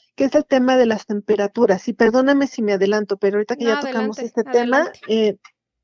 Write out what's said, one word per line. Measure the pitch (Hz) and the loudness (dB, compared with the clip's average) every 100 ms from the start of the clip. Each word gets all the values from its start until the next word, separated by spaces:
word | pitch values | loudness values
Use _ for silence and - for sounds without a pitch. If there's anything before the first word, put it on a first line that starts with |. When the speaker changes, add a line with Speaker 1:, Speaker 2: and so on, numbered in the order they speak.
| _ - | _ -4
Speaker 1:
que | 269 | 0
es | 294 | 0
el | - | 2
tema | 262 254 254 | 2 4 4
de | 233 | 2
las | 214 - | 0 -4
temperaturas. | 208 - 208 202 233 226 185 - | -6 -2 -2 -2 0 2 2 -2
Y | |
perdóname | 208 233 247 269 277 277 | 0 2 2 2 2 0
si | - | -2
me | 208 | -2
adelanto, | 196 196 214 208 202 | 0 0 0 -2 -2
pero | 196 208 | -2 -2
ahorita | 214 196 | -4 -4
que | 233 | -2
ya | 254 | -2
Speaker 2:
No, | |
Speaker 1:
tocamos | 269 240 214 214 | -4 -6 -6 -6
Speaker 2:
adelante, | 240 | -8
Speaker 1:
este | 240 | -6
tema, | 226 240 240 269 | -2 0 2 0
Speaker 2:
adelante. | 339 - - | -2 -6 -4
Speaker 1:
eh, | 220 214 196 - _ _ _ | 0 0 -2 -12 _ _ _